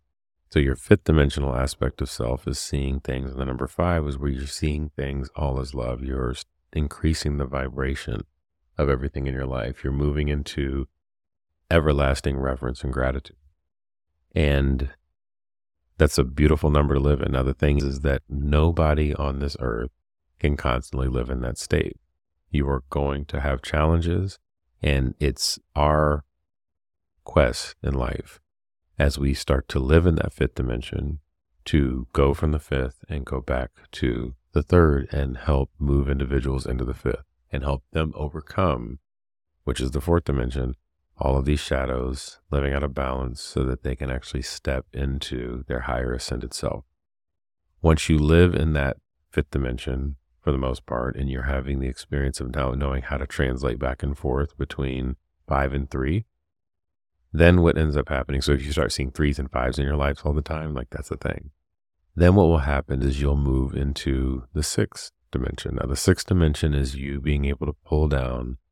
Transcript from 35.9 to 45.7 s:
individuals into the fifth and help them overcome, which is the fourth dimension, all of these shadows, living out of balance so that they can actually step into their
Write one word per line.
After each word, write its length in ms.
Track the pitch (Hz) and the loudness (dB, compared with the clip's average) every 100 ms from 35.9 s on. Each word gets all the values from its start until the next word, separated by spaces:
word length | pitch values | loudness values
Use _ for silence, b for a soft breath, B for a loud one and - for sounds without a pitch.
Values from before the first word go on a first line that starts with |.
| 69 69 | 2 2
individuals 560 | 67 65 69 67 65 - | -2 0 -2 0 -4 -4
into 180 | 64 | -4
the 100 | 64 | -4
fifth 300 | 65 65 - - _ _ | -4 -4 -6 -10 _ _
and 140 | 69 | -6
help 200 | 69 67 - | -4 -4 -4
them 180 | 80 80 - | -4 -4 -4
overcome, 840 | 73 78 - - 92 64 58 64 _ _ _ _ _ _ | -6 -6 -6 0 0 0 -6 -12 _ _ _ _ _ _
which 160 | - 71 | -6 -2
is 120 | 65 | -2
the 100 | 73 | -2
fourth 240 | 85 85 - | 2 2 2
dimension, 500 | 69 62 65 64 64 _ _ _ - | 0 -2 -2 -4 -6 _ _ _ -4
all 200 | - 69 | 0 2
of 80 | 67 | 2
these 160 | 76 | 0
shadows, 800 | - 67 65 64 64 65 - - _ | 0 -2 -2 -4 -4 -6 -12 -20 _
living 220 | 71 69 | -2 0
out 100 | 69 | -2
of 100 | 71 | -2
balance 460 | 65 67 65 65 58 | -4 -4 -4 -6 -8
so 240 | - - | -6 -2
that 200 | 65 64 | -2 -2
they 120 | 69 64 | -4 -4
can 160 | 67 | -4
actually 300 | 64 - 65 | -6 -6 -8
step 440 | 62 - - 65 - | -8 -8 -4 -4 -6
into 720 | 73 69 67 - 64 62 62 | -4 -4 -4 -6 -6 -6 -8
their 140 | 67 | -6